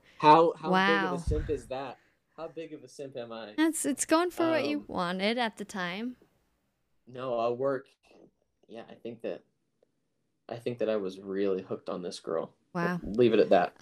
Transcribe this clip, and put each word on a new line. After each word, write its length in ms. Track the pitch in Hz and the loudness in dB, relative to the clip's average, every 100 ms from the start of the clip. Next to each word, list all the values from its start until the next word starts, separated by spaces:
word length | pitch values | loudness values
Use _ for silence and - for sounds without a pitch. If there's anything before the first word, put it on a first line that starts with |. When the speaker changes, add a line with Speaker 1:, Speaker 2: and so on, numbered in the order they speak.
| _ - | _ 4
Speaker 1:
How, 360 | 151 160 165 | 8 8 8
how 220 | - 156 185 | 2 2 4
big 260 | 196 202 | 4 2
of 80 | 190 | 0
Speaker 2:
Wow. 40 | |
Speaker 1:
a 40 | 180 | -4
simp 320 | 165 151 151 | -2 -2 -2
is 180 | 139 - | -6 -6
that? 320 | 131 135 113 _ _ _ - | -10 -10 -14 _ _ _ -14
How 120 | 160 | -12
big 240 | 160 156 | -10 -12
of 120 | 151 | -14
a 40 | 127 | -16
simp 280 | - 139 131 | -14 -12 -10
am 160 | 117 | -10
I? 240 | 113 107 107 | -10 -8 -2
Speaker 2:
That's, 280 | 320 311 | -2 0
it's 220 | 285 269 - | -4 -2 0
going 240 | 320 359 | 2 2
for 180 | - 330 | 0 0
what 160 | 311 | 0
you 140 | 285 294 | 0 -4
Speaker 1:
Um, 100 | - | -6
Speaker 2:
wanted 480 | 185 175 185 202 240 | -4 -4 -2 -2 0
at 180 | 226 - | -4 -6
the 80 | |
time. 520 | 202 202 175 190 240 247 _ _ _ _ _ _ _ _ - | -10 -6 -6 -6 -8 -12 _ _ _ _ _ _ _ _ -18
Speaker 1:
No, 320 | 123 131 117 | -10 -4 0
I'll 180 | 117 120 | 0 0
work. 320 | 135 135 - _ _ - - _ _ _ - | -2 -2 -6 _ _ -20 -20 _ _ _ -20
Yeah, 160 | 113 104 | -18 -18
I 60 | |
think 280 | - 113 117 | -14 -14 -8
that, 220 | 107 85 _ _ _ _ _ _ _ _ _ _ - | -8 -8 _ _ _ _ _ _ _ _ _ _ -12
I 80 | 120 | -8
think 220 | 123 120 | -6 -2
that 100 | 110 | 0
I 80 | 110 | 0
was 240 | 95 95 | -2 -8
really 420 | 98 95 101 95 | -6 -2 0 0
hooked 260 | 95 120 - | -4 -8 -6
on 140 | 90 | -8
this 180 | 92 - | -8 -10
girl. 340 | - 82 - _ _ | -4 -4 -4 _ _
Speaker 2:
Wow. 260 | 175 170 180 | -4 -2 -2
Speaker 1:
We'll 120 | 76 | -2
leave 180 | 110 123 | 4 6
it 60 | 110 | 6
at 100 | 90 | 6
that. 260 | 95 90 - | 6 4 4